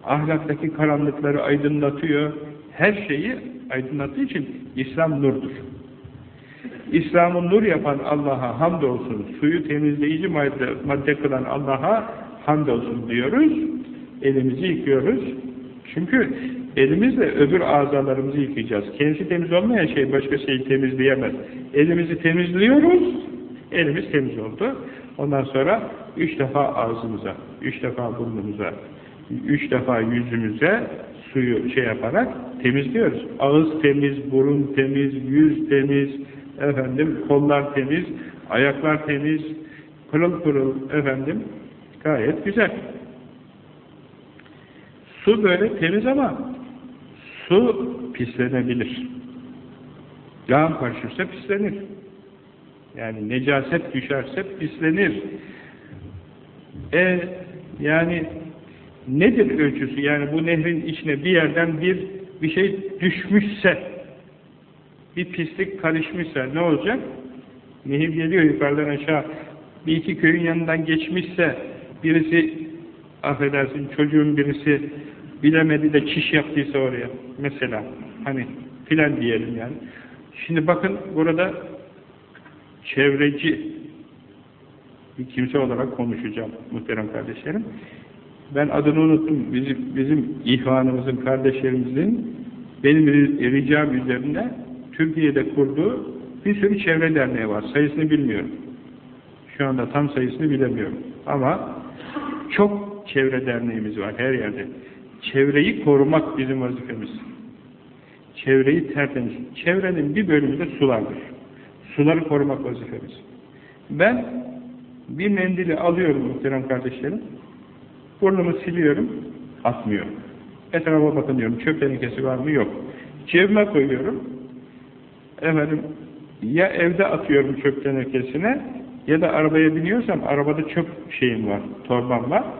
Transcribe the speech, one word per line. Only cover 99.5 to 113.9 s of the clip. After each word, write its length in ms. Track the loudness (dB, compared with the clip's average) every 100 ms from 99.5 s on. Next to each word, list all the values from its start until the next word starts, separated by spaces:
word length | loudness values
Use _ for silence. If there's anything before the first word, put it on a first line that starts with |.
| -4
Şu 80 | -2
anda 220 | 0 0
tam 200 | 0 0
sayısını 400 | 0 -2 0 0
bilemiyorum. 480 | 2 2 0 -4 -6 -10 -12 -4
Ama 500 | 0 2 0 -4 -12 -14 -16 -12 -8 -8 -8 -4
çok 540 | 4 4 2 -6 -12 -2
çevre 380 | 2 2 0 -2
derneğimiz 520 | -2 -2 -4 -4 -4
var 160 | -6 -2
her 160 | 0
yerde. 340 | 0 -2 -6 -10 -12 -18 -20 -20 -12
Çevreyi 600 | -2 2 4 4 4 2
korumak 540 | 6 6 6 4 2 -4
bizim 220 | -2 -2
vazifemiz. 500 | -2 -6 -8 -10 -10 -12 -14 -16 -20 -20 -20 -20 -20 -20 -20 -20 -20 -6
Çevreyi 500 | 4 6 6 2 0
tertemiz. 400 | -2 -2 -2 -6 -8 -12
Çevrenin 600 | -4 0 0 0 -2 0
bir 140 | 0 4
bölümü 300 | 4 4 -2
de 80 | -4 0
sulardır. 400 | 2 2 -2 -8 -12 -16 -20 -20 -20 -20 -8 2
Suları 280 | 4 4
korumak 400 | 2 0 2 -2
vazifemiz. 560 | -4 -8 -10 -12 -12 -18 -20 -20 -20 -20 -20 -20 -10